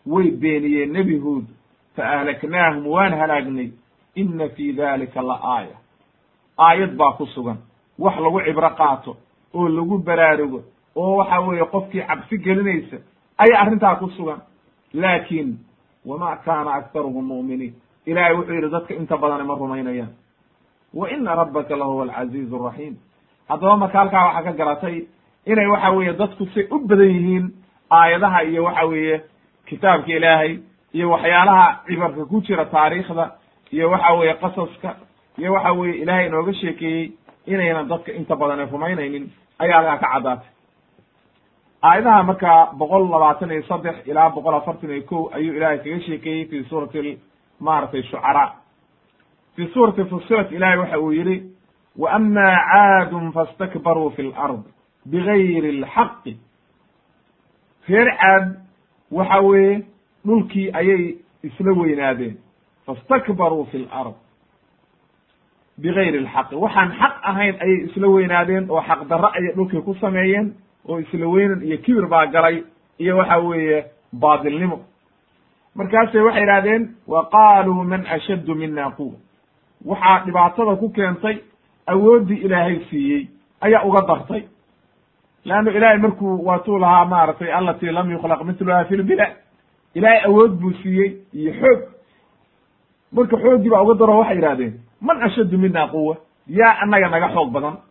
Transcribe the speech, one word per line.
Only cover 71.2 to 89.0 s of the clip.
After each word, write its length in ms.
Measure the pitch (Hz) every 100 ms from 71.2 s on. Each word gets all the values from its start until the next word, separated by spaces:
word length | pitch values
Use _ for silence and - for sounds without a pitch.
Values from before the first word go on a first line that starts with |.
| 165
weynan 340 | 185 202 185
iyo 160 | 156 151
kibir 280 | - 233 170
baa 200 | 165 151
galay, 380 | 160 165 165 - _ _ -
iyo 180 | 175 185
waxa 220 | 180 170
weeye 460 | 170 165 156 151 147 _ _
baadilnimo. 680 | 120 151 143 147 151 180 160 - _ _ _ _ _ _ _ _
Markaasay 460 | - 190 220 226 220
waxay 200 | 220 220
yidhahdeen, 520 | 202 196 208 226 233 - -
"Wa 180 | 160 160
qaaluu 540 | 214 214 196 185 185
man 220 | 180 185 180
ashaddu 480 | 160 - 185 156
minna 360 | 156 156 147 139
quwwa." 240 | - 135 117 _ _ _ _ _ _
Waxaa 400 | 147 190 185 185 185
dhibaatada 500 | 180 - - 214 190
ku 120 | 220
keentay 480 | 208 190 175 214 214 - _ _ _ -
awooddii 540 | 190 214 240 190 208
Ilaahay 360 | 190 180 170 170 -
siiyey 380 | 147 139 143 135 _ _ _
ayaa 240 | 214 220
uga 160 | 202 190 190
dartay. 340 | 156 - - - _ _ _ _ _ _ _ _ _
Leanno 260 | 160 202 214
Ilaahay 280 | 202 226 208
markuu 460 | 214 - 196 185 180
waatuu 320 | 180 208 202
lahaa, 260 | 180 180
maaragtay, 480 | 175 180 156 151 170
"Allatii 400 | 170 180 - 175
lam 180 | 170 180
yukhlaq 300 | 170 165 160
mithluhaa 400 | 170 185 185 180
fil 180 | 170 196